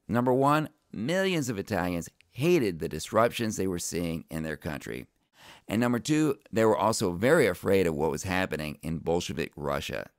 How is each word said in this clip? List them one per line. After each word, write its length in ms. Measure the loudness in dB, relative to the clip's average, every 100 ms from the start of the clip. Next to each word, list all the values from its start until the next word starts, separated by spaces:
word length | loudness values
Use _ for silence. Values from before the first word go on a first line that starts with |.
| -2
Number 260 | 0 4
one, 360 | 4 4 2 0 -10 _
millions 580 | -6 -2 0 2 0 0
of 100 | -4
Italians 500 | -2 0 0 -2 -6 -14 _
hated 480 | -2 2 4 2 -2
the 80 | -6
disruptions 680 | -6 0 2 2 2 -2 -2
they 100 | -2
were 120 | -2
seeing 440 | -4 -4 -2 -4 -6
in 140 | -8
their 120 | -6 -6
country. 520 | -6 -8 -8 -10 -12 _ _ _ -20 -18 -4
And 140 | 0
number 180 | 2 0
two, 380 | 2 2 2 0 _
they 140 | 2 4
were 120 | 4
also 340 | 2 2 0
very 360 | 2 2 4 2
afraid 400 | 0 2 2 2
of 80 | 0
what 160 | -2
was 120 | -2
happening 540 | -2 -2 -2 -4 -6 -8
in 180 | -8 -4
Bolshevik 520 | -2 -2 -2 -6 -8 -6
Russia. 540 | -4 -4 -4 -8 -10